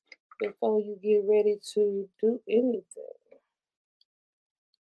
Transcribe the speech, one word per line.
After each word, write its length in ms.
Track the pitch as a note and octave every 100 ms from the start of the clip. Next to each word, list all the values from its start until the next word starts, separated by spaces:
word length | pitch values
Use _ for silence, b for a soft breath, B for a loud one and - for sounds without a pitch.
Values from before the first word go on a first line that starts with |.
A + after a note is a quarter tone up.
| _ - _ -
before 420 | G#3 - A3+ G#3+
you 160 | G#3 G3
get 260 | G3+ G#3 G3
ready 340 | G#3 G#3 G#3 - G#3
to 340 | G#3 G3 G3 -
do 220 | A3 A#3+ -
anything. 680 | A3 B3+ A3 - - - - _ - _ _ _ _ _ _ _ _ _ _ _ _ _ _ _